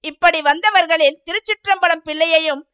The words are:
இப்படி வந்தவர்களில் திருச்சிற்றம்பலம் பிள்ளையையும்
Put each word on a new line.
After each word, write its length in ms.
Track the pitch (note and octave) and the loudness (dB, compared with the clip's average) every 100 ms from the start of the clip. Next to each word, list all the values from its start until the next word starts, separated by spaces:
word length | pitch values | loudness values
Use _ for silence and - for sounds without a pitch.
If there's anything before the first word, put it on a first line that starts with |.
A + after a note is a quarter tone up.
இப்படி 360 | D#4 D4 F4 D#4+ | -12 0 0 2
வந்தவர்களில் 800 | D4 D#4 G#4+ G4 E4 E4 C#4+ D#4 | -2 0 2 2 2 2 2 0
திருச்சிற்றம்பலம் 800 | - G4 - G#4+ G4+ F#4+ F4+ E4 | -8 -8 -6 -6 -2 0 0 0
பிள்ளையையும் 580 | D#4 D4+ E4 D#4+ D#4+ C#4 - | -4 -4 -2 0 -2 -6 -10